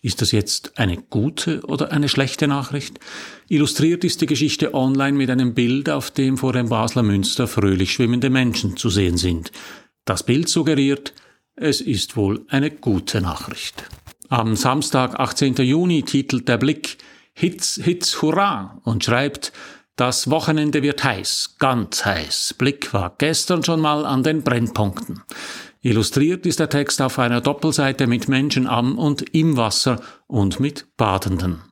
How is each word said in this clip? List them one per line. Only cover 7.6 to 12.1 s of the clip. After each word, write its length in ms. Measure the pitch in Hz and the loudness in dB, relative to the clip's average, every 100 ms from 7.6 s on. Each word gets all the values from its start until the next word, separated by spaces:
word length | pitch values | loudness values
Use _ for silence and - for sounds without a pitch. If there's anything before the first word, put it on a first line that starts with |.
| 101 95 92 | 2 4 0
schwimmende 380 | - 120 123 131 | 2 2 2 2
Menschen 460 | 131 123 110 101 87 | 4 2 0 -4 -2
zu 140 | 117 | 0
sehen 260 | 95 92 87 | 2 2 2
sind. 320 | 90 82 85 - - - _ _ | 0 0 -6 -14 -18 -20 _ _
Das 180 | - 92 | -4 -2
Bild 260 | - 127 170 | 2 0 2
suggeriert, 680 | - 147 147 139 139 - - _ _ _ - | 0 2 2 2 0 -4 -16 _ _ _ -4
es 240 | 156 139 | -2 0
ist 360 | - 104 - | -2 -2 -2